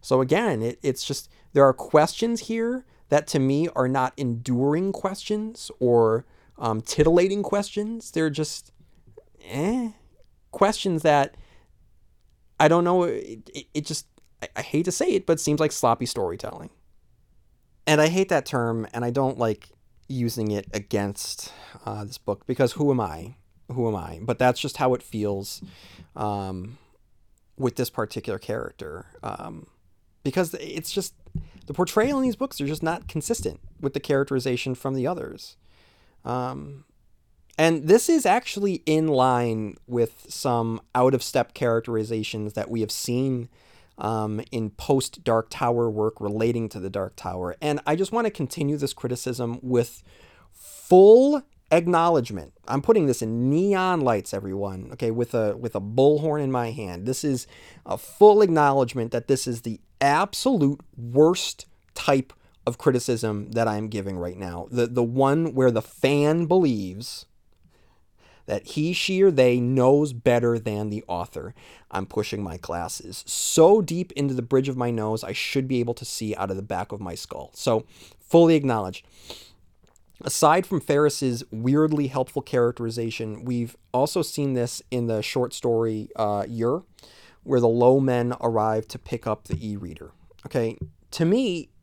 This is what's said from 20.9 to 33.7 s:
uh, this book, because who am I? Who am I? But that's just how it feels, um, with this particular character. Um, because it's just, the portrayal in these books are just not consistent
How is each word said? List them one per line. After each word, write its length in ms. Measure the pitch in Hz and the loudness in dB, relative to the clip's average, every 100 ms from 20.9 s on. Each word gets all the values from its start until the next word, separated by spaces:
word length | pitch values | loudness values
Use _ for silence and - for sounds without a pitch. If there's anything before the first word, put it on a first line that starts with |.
| 107 101 101 - - - - - - | -4 -2 -6 -10 -12 -14 -18 -20 -14
uh, 200 | - 107 | -10 -10
this 140 | 104 - | -12 -12
book, 280 | - 98 - | -8 -8 -6
because 260 | 131 160 | 0 0
who 180 | - 147 | 2 0
am 80 | 131 | 0
I? 340 | 104 78 90 127 _ _ _ | -2 -6 -14 -18 _ _ _
Who 160 | 127 117 | -4 -2
am 80 | 104 | -2
I? 240 | 80 82 | -6 -10
But 160 | 113 117 | -6 0
that's 220 | 127 123 | 2 0
just 160 | 143 - | -6 -2
how 180 | 131 | 0
it 80 | 123 | 0
feels, 580 | - 110 104 101 98 - - - - - 90 | -4 -4 -4 -4 -8 -14 -16 -20 -20 -20 -20
um, 640 | - 107 101 95 95 95 123 _ _ _ _ _ _ _ _ | -8 -4 -4 -6 -8 -12 -16 _ _ _ _ _ _ _ _
with 180 | 131 - | -4 -2
this 140 | 123 | -6
particular 480 | - 110 - - 95 | -4 -6 -6 -8 -8
character. 680 | - 107 - - 78 80 - - | -6 -8 -8 -12 -14 -14 -16 -14
Um, 440 | - - - - - _ _ _ _ _ | -12 -12 -14 -16 -20 _ _ _ _ _
because 280 | 139 156 170 | -6 -2 -2
it's 360 | - 156 147 160 | -4 -10 -12 -8
just, 240 | - 180 - - - - - - | -8 -8 -12 -12 -12 -12 -20 -12
the 60 | |
portrayal 460 | 151 180 - 240 277 | -4 0 2 0 0
in 60 | |
these 120 | 262 214 | -2 -2
books 240 | 269 - | -6 -6
are 60 | 143 | -6
just 160 | 151 | -4
not 260 | 165 170 - | -4 -4 -6
consistent 520 | 160 - 233 - 78 - | -8 -4 -4 -4 -8 -18